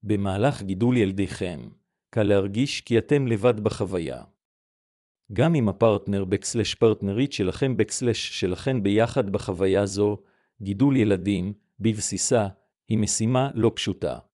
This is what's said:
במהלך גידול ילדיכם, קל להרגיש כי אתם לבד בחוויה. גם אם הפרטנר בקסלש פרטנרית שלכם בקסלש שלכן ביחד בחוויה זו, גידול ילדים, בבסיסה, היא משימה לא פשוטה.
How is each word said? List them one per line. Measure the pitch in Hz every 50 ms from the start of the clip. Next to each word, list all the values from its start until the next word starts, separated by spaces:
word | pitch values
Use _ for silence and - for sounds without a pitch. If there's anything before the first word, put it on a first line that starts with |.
| -
במהלך | 101 107 98 98 98 92 98 107 143 139 - 101
גידול | 95 95 92 117 123 123
ילדיכם, | 123 107 95 95 98 98 90 - - 98 90 87 69 58 57 - _ _ _ _ _ _ _
קל | - 117 107
להרגיש | 101 101 98 98 101 98 110 135 143 - -
כי | - - 117 113
אתם | 107 - 147 143 135
לבד | 127 113 104 98 123 117 107
בחוויה. | 104 107 - - 107 87 95 90 82 71 62 62 - _ _ _ _ _ _ _ _ _ _ _ _ _ _ _ _ _ _ _ _ _ 107
גם | 101 127 165 170
אם | 151 120 104
הפרטנר | 92 - 117 113 104 95 - - 101 98 98
בקסלש | 92 101 98 - - - 117 104 - -
פרטנרית | - - 113 107 - - 98 98 110 135 143 -
שלכם | - 101 90 85 - - 135 127
בקסלש | 95 113 - - - 127 120 110 - - - - -
שלכן | - 92 90 - - 139 135 127 98
ביחד | 101 101 107 113 117 - 135 120 98
בחוויה | 98 104 - - 95 85 95 95 92 98 101
זו, | 98 95 98 104 104 104 98 _ _ _ _ _ _ _ _ 110
גידול | 98 101 98 131 143 139
ילדים, | 127 107 104 98 92 87 101 101 95 90 98 104 _ _ _ _ _
בבסיסה, | 98 113 107 107 104 - - 95 - - 131 117 104 98 - _ _ _ _ _ _ _
היא | 113 110
משימה | 107 98 - - 110 110 127 127 131 139 -
לא | 113 110 117 -
פשוטה. | - - - 92 - - 78 62 58 - _